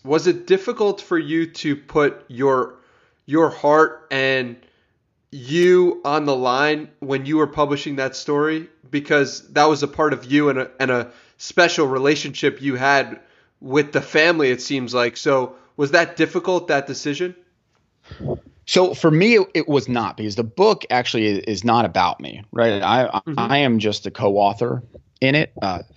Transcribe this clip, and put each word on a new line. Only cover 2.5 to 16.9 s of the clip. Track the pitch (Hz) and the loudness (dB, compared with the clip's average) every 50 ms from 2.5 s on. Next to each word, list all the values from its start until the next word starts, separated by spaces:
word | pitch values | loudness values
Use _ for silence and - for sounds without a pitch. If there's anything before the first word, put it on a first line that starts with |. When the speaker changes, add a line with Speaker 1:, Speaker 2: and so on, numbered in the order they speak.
| 135 127 120 - - - _ _ _ _ _ _ _ _ _ | 2 2 0 -4 -8 -14 _ _ _ _ _ _ _ _ _
Speaker 1:
your | - 139 160 165 147 | -2 0 2 2 2
heart | 151 - - 147 147 156 160 151 - - - - | 0 0 0 4 4 4 4 4 0 -6 -12 -6
and | 139 135 135 135 135 131 127 120 117 - _ _ _ _ _ _ _ _ _ _ _ _ _ _ | -4 -2 0 0 0 0 -2 -4 -10 -14 _ _ _ _ _ _ _ _ _ _ _ _ _ _
you | - 139 123 127 147 170 175 180 180 180 180 175 - - - | -18 -16 -10 -4 0 2 4 6 6 6 6 4 0 -2 -2
on | 143 147 156 151 | -2 -2 0 0
the | 143 139 | 0 0
line | 127 127 123 123 131 143 151 151 151 156 151 _ _ | 0 0 0 2 2 2 2 0 -2 -4 -10 _ _
when | - 135 139 135 135 | -6 -4 -4 -4 -2
you | 139 156 156 | -2 0 0
were | 151 143 | 0 0
publishing | - 151 147 143 147 143 - 156 143 | 0 0 0 0 -2 -4 -4 -6 -6
that | 135 131 131 127 | -4 -4 -6 -6
story? | - - - 147 147 147 156 156 160 160 - _ _ _ 123 | -8 -6 -2 -2 0 0 0 -2 -4 -6 -10 _ _ _ _
Because | - 147 143 - 160 147 139 131 - - - - - | -6 -6 -2 0 2 2 2 0 -4 -10 -16 -4 2
that | 147 147 | 4 4
was | 151 139 135 143 | 4 4 2 0
a | 143 | -2
part | - - 156 151 139 | -2 0 0 0 0
of | 117 123 | -2 -2
you | 123 139 147 147 143 | 0 2 2 2 2
and | 135 131 | 0 -2
a, | 131 - - - | -4 -6 -6 -4
and | 131 131 | -2 0
a | 127 120 117 123 - - _ _ _ - | 0 -2 -2 -6 -10 -20 _ _ _ -18
special | - - - - 175 170 170 - 156 135 | -16 -4 2 2 2 4 4 2 0 0
relationship | 131 131 131 139 156 147 147 147 139 - - 143 - - | 0 0 2 2 0 0 -2 -8 -6 -2 -2 -2 -2 -2
you | 135 139 127 | -4 -4 -4
had | 123 131 139 143 139 127 117 117 - - _ _ _ _ _ _ _ | 0 0 2 2 2 0 -2 -6 -16 -18 _ _ _ _ _ _ _
with | - 131 131 151 147 147 | -10 -2 0 0 0 0
the | - 147 | -2 -4
family, | 143 - - 160 156 170 175 160 147 131 | -4 0 2 2 4 4 4 2 2 0
it | 123 123 | 0 -2
seems | 123 - 147 135 127 113 117 | -4 -4 -4 -4 -4 -2 0
like. | 123 123 120 - | 0 0 0 -2
So | - - 151 139 131 127 123 - - _ _ _ - | -4 0 0 2 2 0 -2 -8 -14 _ _ _ -4
was | 147 139 | -2 2
that | 160 170 170 165 - | 2 2 2 2 0
difficult, | - 160 156 156 185 170 185 185 175 175 175 | -2 -2 0 0 -2 -2 0 -2 -2 0 0
that | 151 139 135 | 0 0 -2
decision? | - | -4